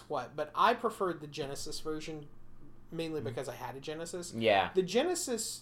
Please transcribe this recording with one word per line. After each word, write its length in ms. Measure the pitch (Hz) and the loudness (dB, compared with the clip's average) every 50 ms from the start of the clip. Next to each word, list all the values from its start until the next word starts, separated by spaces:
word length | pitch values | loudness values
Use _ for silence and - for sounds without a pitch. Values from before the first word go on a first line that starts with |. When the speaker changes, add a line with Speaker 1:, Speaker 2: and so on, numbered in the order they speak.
| - - | -6 -4
Speaker 1:
what, 260 | 151 131 120 117 - | -4 -4 -4 -4 -4
but 160 | 151 151 - - | -4 -4 -2 2
I 180 | 160 185 226 240 | 6 6 6 6
preferred 480 | 240 240 214 - - 196 180 165 143 | 4 2 -2 0 0 0 0 0 -2
the 60 | 151 | -8
Genesis 520 | 147 143 156 143 135 139 - - 156 143 - | -8 -6 -4 -4 -4 -4 -4 -6 -6 -6 -4
version 480 | - 156 156 156 156 160 156 151 143 - - - - - - - - - - - - - | -4 -4 -4 -4 -4 -6 -8 -8 -10 -12 -12 -12 -12 -12 -12 -12 -12 -14 -14 -14 -14 -10
mainly 300 | 165 165 165 160 156 147 | -6 -4 -2 -2 -2 -2
Speaker 2:
Mm. 20 | - | -2
Speaker 1:
because 260 | 135 120 147 131 127 | -2 -4 -4 -4 -4
I 60 | 120 | -6
had 200 | 120 131 120 127 | -8 -8 -8 -8
a 40 | 135 | -8
Genesis. 540 | 135 156 156 160 170 170 185 180 175 - - | -6 -6 -6 -6 -6 -6 -6 -6 -6 -4 0
Speaker 2:
Yeah. 340 | 113 113 107 101 95 90 87 - | 4 6 8 8 8 6 4 4
Speaker 1:
The 80 | 190 180 | 2 2
Genesis 760 | 165 185 240 311 370 359 - - 269 233 214 - - - - | 4 4 4 4 4 2 0 0 -2 -2 -2 -2 -4 -8 -10